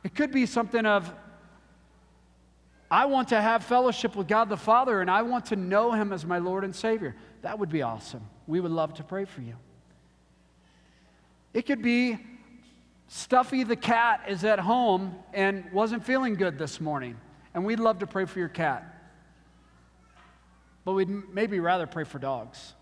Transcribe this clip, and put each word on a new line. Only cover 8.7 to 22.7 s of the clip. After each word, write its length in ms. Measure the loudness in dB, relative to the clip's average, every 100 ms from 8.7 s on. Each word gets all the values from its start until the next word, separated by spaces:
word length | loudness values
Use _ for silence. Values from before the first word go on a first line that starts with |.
love 240 | -2 -2
to 80 | -4
pray 220 | -10 -8
for 160 | -8 -10
you. 160 | -14 -14 -20 -20 _ _ _ _ _ _ _ _ _ _ _ _ _ _ _ _ _
It 80 | -6
could 200 | -2 -2
be 360 | 2 2 2 -2 -10 -20 -20 -20 -20 -20 _ _ _
Stuffy 560 | -16 2 2 4 0
the 120 | 0 0
cat 460 | 2 4 4 2 -2
is 160 | -2
at 140 | 2 2
home 640 | 4 2 4 2 0 -10 -8
and 380 | 0 0 0 -4
wasn't 320 | 0 0 -2
feeling 300 | 0 0 0
good 240 | 0 -2 -2
this 220 | -8 -6
morning, 360 | -4 -4 -6 -12 -18 -20 -8
and 120 | -4
we'd 160 | -2 2
love 180 | 2 0
to 80 | -4
pray 180 | -4
for 140 | -4 -4
your 100 | -6
cat. 340 | -2 -2 -2 -8 -20 -20 -20 _ _ _ _ _ _ _ _ _ -20 -20 _ _ _ _ _
But 80 | -2
we'd 160 | 0 0
m-, 200 | -2 -6
maybe 280 | -4 -2 0
rather 260 | 2 0 -2
pray 180 | -6
for 140 | -8 -6
dogs. 560 | -6 -6 -8 -18 -20